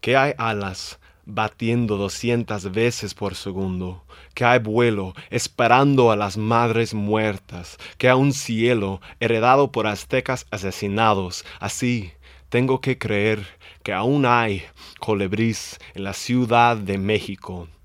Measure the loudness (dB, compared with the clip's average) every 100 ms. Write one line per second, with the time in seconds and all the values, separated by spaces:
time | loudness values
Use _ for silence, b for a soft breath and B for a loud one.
0 | 2 2 2 -2 -4 -4 -6 -8 -14 -16
1 | b b -12 -4 -4 _ -2 0 0 -2
2 | -2 -4 -2 -2 -2 -6 -4 0 0 -2
3 | -10 -6 -8 -8 -8 -6 -4 -4 -6 -10
4 | -18 B B -2 4 4 2 2 2 2
5 | -6 -10 B -6 -6 0 4 6 6 6
6 | 4 4 0 -2 0 2 2 0 -2 -2
7 | -2 0 0 -4 _ -16 -16 -18 B B
8 | 4 6 4 0 -4 0 2 2 0 -6
9 | B B 0 2 4 4 4 0 -2 -4
10 | -2 -2 -2 -6 -6 -8 -6 -6 -4 2
11 | 4 2 -2 -10 -14 B -10 -4 -2 -2
12 | -6 -14 b b b 0 2 0 -2 -4
13 | -2 0 0 0 -4 -16 B B -6 -2
14 | 0 2 4 4 2 -4 -8 -20 B B
15 | -2 -2 0 0 -2 -2 -10 -16 B -12
16 | -10 -10 -2 0 2 4 4 2 -2 -4
17 | 0 -2 -2 -12 -12 -14 -14 -20